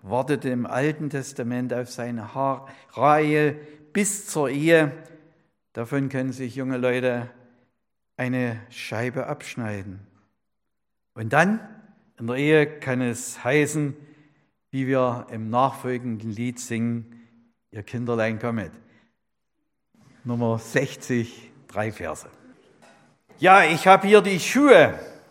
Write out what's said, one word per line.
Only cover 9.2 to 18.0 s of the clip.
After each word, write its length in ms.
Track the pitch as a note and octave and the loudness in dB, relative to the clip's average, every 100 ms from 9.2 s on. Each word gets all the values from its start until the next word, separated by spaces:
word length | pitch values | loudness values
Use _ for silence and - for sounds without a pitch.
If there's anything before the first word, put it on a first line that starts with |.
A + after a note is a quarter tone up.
| B2+ | -8
abschneiden. 720 | D3 - - A2 G#2 F#2+ F#2+ G2 _ _ _ _ _ _ _ _ _ _ | -10 -12 -10 -8 -8 -12 -16 -20 _ _ _ _ _ _ _ _ _ _
Und 180 | - A2 | -12 0
dann, 280 | D3 F3+ A3 - - - _ _ _ | 2 2 0 -6 -20 -20 _ _ _
in 80 | A2+ | -6
der 100 | B2+ | -2
Ehe, 300 | D3 D#3 D3 | 4 4 4
kann 360 | D3+ - B2 | -4 -6 -2
es 420 | B2 A2+ - - | -2 -6 -10 -6
heißen, 500 | B2 D3 D3 D#3 D3 C3 - - _ _ _ _ _ | 0 2 0 -2 -6 -8 -18 -20 _ _ _ _ _
wie 160 | C3+ C3 | -6 0
wir 400 | C3+ B2+ A#2+ A#2+ | 2 0 -2 -10
im 180 | A2+ A2 | -10 -2
nachfolgenden 840 | A#2+ C3+ - B2+ B2 B2 A2 A2 | 2 2 0 -6 -6 -6 -8 -8
Lied 260 | G#2 B2 B2 | -6 -6 -8
singen, 720 | - A2+ A#2 A#2 A2+ - - _ _ _ _ | -6 -4 -2 -4 -10 -20 -20 _ _ _ _
„Ihr 140 | A2 | -16
Kinderlein 560 | G2+ A#2+ | -10 -8